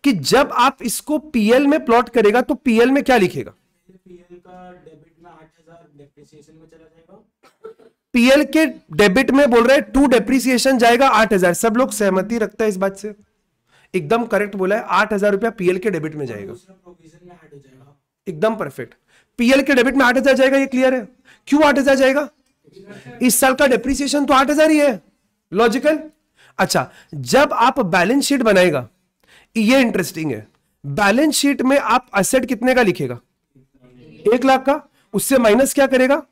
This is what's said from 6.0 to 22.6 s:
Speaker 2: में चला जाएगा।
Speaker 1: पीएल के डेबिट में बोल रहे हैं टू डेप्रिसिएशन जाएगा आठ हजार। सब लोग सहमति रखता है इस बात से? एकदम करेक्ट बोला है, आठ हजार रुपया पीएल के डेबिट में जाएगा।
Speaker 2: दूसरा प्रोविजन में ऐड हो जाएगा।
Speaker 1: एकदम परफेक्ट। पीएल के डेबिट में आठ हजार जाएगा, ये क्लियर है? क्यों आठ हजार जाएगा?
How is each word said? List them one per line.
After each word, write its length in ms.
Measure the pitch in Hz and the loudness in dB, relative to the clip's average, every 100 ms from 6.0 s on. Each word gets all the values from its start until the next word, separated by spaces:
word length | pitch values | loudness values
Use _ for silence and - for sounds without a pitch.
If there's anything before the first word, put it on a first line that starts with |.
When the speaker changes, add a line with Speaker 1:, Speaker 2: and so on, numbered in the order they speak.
| 143 _ 143 151 147 | -20 _ _ _ _
Speaker 2:
में 140 | 160 160 | _ _
चला 180 | 160 | _
जाएगा। 380 | 160 165 170 202 _ _ _ _ - - _ _ _ | _ _ _ -20 _ _ _ _ -20 -20 _ _ _
Speaker 1:
पीएल 320 | 247 247 277 | 0 2 2
के 200 | 302 311 311 - _ | 2 0 -2 -4 _
डेबिट 360 | 151 208 196 269 | -2 0 0 0
में 200 | 262 285 | 2 2
बोल 160 | 233 226 | 2 2
रहे 100 | 285 | 0
हैं 140 | 277 | 0
टू 160 | 269 277 | -2 2
डेप्रिसिएशन 680 | 240 226 269 240 247 269 262 | 0 0 -4 -2 -2 0 2
जाएगा 300 | 233 240 269 | 2 2 2
आठ 260 | 220 220 | 2 0
हजार। 200 | 196 175 | 0 0
सब 200 | 175 226 | 0 -2
लोग 180 | 220 262 | 0 -2
सहमति 460 | - 202 185 196 233 | -2 -2 -2 -4 -6
रखता 260 | 208 - | -6 -4
है 60 | 220 | -4
इस 80 | 190 | -2
बात 200 | 196 196 | -6 -8
से? 180 | 214 202 _ _ _ _ _ _ _ | -16 -18 _ _ _ _ _ _ _
एकदम 300 | 185 147 233 | -8 -2 -4
करेक्ट 300 | 226 196 208 | -2 -4 -4
बोला 200 | 202 190 | -4 -4
है, 80 | 208 | -4
आठ 280 | - 175 208 | -2 -2 -2
हजार 180 | 208 208 | -2 0
रुपया 180 | 202 226 | -2 -4
पीएल 300 | 220 180 185 | -2 -2 -2
के 120 | 214 | -4
डेबिट 240 | 170 156 | -6 -8
में 100 | 151 | -10
जाएगा। 280 | 131 107 98 | -12 -12 -14
Speaker 2:
दूसरा 220 | - _ 185 | -18 _ _
प्रोविजन 440 | 180 170 160 160 180 | -20 _ _ _ -20
में 80 | |
ऐड 180 | 175 156 | -20 _
हो 60 | 143 | -20
जाएगा। 420 | 135 131 135 _ _ _ - | _ _ _ _ _ _ -14
Speaker 1:
एकदम 280 | 156 214 | -2 -2
परफेक्ट। 400 | 214 151 - 117 _ _ _ _ - | -2 -10 -12 -16 _ _ _ _ -2
पीएल 240 | 240 269 | 2 2
के 120 | 269 | 2
डेबिट 220 | 262 247 | 2 2
में 100 | 269 | 2
आठ 120 | 247 247 | 0 2
हजार 160 | 269 | 0
जाएगा, 240 | 262 262 269 | 2 2 2
ये 100 | 269 | 0
क्लियर 260 | 254 262 | 0 0
है? 140 | 262 202 _ _ _ - | -2 -8 _ _ _ -2
क्यों 160 | 294 | 2
आठ 140 | 294 277 | 4 2
हजार 180 | 277 | 0
जाएगा? 340 | 269 262 269 285 _ _ _ | 2 2 0 -6 _ _ _